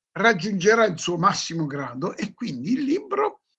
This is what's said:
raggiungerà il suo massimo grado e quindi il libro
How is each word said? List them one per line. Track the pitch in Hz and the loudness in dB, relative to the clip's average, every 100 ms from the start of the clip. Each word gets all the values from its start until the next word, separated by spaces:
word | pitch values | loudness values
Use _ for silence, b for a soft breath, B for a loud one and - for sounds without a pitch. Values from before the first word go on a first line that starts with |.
| _ | _
raggiungerà | 165 220 190 196 196 185 226 | 0 2 2 0 0 4 6
il | 214 165 | 4 0
suo | - 175 | -4 2
massimo | 190 - - 165 147 | 2 2 -4 -4 -4
grado | 143 131 127 165 - | -4 -8 -6 -6 -6
e | - | -8
quindi | - 233 127 143 | -8 -8 -6 -2
il | 262 | -2
libro | 277 359 415 - - - _ | 0 -2 -2 -2 -2 -4 _